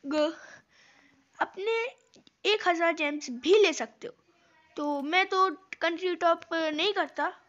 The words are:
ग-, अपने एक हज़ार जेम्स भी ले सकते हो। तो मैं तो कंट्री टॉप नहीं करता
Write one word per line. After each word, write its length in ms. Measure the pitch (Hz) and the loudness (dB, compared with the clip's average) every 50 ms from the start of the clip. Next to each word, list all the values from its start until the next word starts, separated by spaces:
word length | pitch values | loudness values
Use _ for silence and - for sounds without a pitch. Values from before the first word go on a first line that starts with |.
| - | -6
ग-, 300 | 277 302 302 302 320 330 - - - - - _ _ _ _ _ _ _ _ _ _ _ _ _ _ _ - | -4 0 0 0 0 -2 -8 -18 -20 -20 -20 _ _ _ _ _ _ _ _ _ _ _ _ _ _ _ -6
अपने 360 | 330 - - 381 392 453 453 453 466 508 - _ _ _ _ - _ - _ _ - | -6 -6 -4 -6 -2 -2 0 -2 -2 -6 -10 _ _ _ _ -20 _ -20 _ _ 0
एक 220 | 349 427 427 - | 0 0 2 2
हज़ार 260 | 370 349 330 339 339 320 | 0 2 2 2 0 0
जेम्स 340 | 320 302 294 302 294 - - | 0 -2 -4 -4 -6 -8 -10
भी 260 | 240 240 - 302 381 427 | -10 -4 2 4 6 6
ले 100 | 403 349 302 | 6 4 2
सकते 340 | - 226 - _ _ - | -2 -8 -10 _ _ -14
हो। 60 | - - _ _ _ _ _ _ _ _ _ _ _ _ | -14 -14 _ _ _ _ _ _ _ _ _ _ _ _
तो 240 | - 294 294 294 285 | -6 -4 -2 -2 -4
मैं 240 | 269 294 339 370 381 392 | -4 0 0 0 0 2
तो 200 | 392 381 381 381 294 - - _ - _ | 2 2 2 2 2 -6 -14 _ -8 _
कंट्री 340 | 320 330 339 330 370 359 349 | -2 -2 -2 -2 -2 -4 -2
टॉप 380 | - 349 339 339 339 - - 339 | 2 2 2 2 2 -2 -6 -4
नहीं 400 | 330 320 311 302 302 339 415 392 | -2 -2 -2 -2 0 0 0 0
करता 380 | 392 320 269 - - 294 359 359 - _ | 0 -4 -4 -2 -4 -4 -4 -4 -10 _